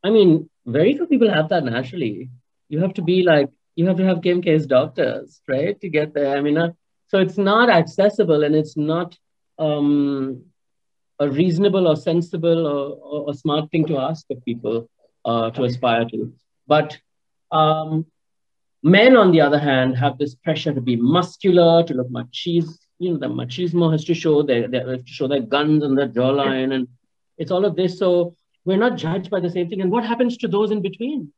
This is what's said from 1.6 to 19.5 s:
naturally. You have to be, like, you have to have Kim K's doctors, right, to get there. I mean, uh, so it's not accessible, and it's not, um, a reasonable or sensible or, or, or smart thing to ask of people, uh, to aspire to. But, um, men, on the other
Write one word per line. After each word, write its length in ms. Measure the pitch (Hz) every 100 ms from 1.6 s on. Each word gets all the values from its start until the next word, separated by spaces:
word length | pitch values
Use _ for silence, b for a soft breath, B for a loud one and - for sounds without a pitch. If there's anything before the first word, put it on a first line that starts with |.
| 131
naturally. 640 | 117 131 180 120 98 127 - _ _ _
You 100 | 151
have 140 | 185
to 80 | 190
be, 220 | 165 185
like, 260 | 180 151 139 _ _ -
you 120 | 180
have 100 | 180
to 80 | 190
have 160 | 175
Kim 200 | 175 180
K's 240 | 175 156 131
doctors, 760 | 127 156 - 131 107 - _ -
right, 300 | 131 170 202
to 80 | 190
get 240 | 151 151
there. 240 | 143 143 139
I 40 |
mean, 160 | 147 151
uh, 120 | 170 170 _ _ _
so 120 | 196
it's 180 | 185 208
not 320 | 196 214 240
accessible, 760 | 180 165 - 202 208 175 151
and 120 | 147 156
it's 220 | 156 156
not, 400 | 151 165 175 _ _ _ _ -
um, 840 | 156 147 143 147 143 139 135 127 _ _ _ _ _ _ _ _
a 100 | 143
reasonable 580 | 135 180 165 202 190 175
or 80 | 151
sensible 680 | 180 170 175 180 170 165 156
or, 280 | 143 139 143
or, 320 | - 147 143
or 60 |
smart 360 | 131 156 147 156
thing 140 | 165 156
to 100 | 143
ask 280 | 135 160 _
of 140 | 127 120
people, 440 | 117 117 117 117 _ _ _ -
uh, 240 | 117 113
to 120 | 123
aspire 420 | 123 123 123 117 113
to. 260 | 110 - _ _ _ _
But, 300 | 151 151 - _ _ _ _ _
um, 540 | 160 156 156 156 156 160 _ _ _ _ _ _ _
men, 340 | 160 185 240 254
on 140 | 190
the 100 | 165
other 180 | 143